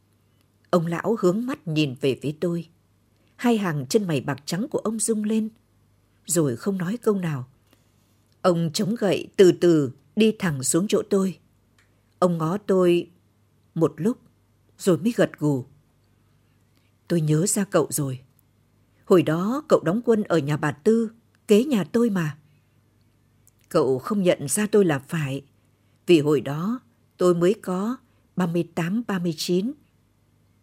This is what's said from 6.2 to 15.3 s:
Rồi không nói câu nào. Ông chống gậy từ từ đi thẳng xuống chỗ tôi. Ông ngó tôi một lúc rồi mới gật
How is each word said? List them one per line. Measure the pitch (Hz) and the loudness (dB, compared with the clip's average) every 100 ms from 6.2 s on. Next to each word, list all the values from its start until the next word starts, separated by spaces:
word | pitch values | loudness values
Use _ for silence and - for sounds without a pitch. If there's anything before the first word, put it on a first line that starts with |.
| - | -4
Rồi | 175 143 117 | 0 0 -2
không | 202 190 | -6 -4
nói | 175 233 | -6 -2
câu | 220 202 | -2 -2
nào. | 170 139 127 _ _ _ _ _ _ _ _ _ | -4 -6 -10 _ _ _ _ _ _ _ _ _
Ông | 185 170 165 | 0 0 -2
chống | 156 202 233 | -4 -4 -2
gậy | 196 147 - - | 0 -2 -2 6
từ | 180 | 6
từ | 170 175 156 131 - _ - | 6 4 4 2 -6 _ 2
đi | 220 214 | 2 2
thẳng | 185 135 | -4 -4
xuống | 131 165 208 | -2 0 0
chỗ | 202 - | -2 0
tôi. | 196 190 156 _ _ _ _ _ _ _ _ | 0 0 -6 _ _ _ _ _ _ _ _
Ông | 180 165 | 0 0
ngó | 160 202 | -2 -2
tôi | - 190 180 175 - _ _ _ _ _ _ 160 | 0 2 4 2 -2 _ _ _ _ _ _ -2
một | 156 - | -2 0
lúc | 196 - _ _ _ _ _ _ | -4 -4 _ _ _ _ _ _
rồi | 196 160 | 0 2
mới | 208 226 | 0 0
gật | 165 | -2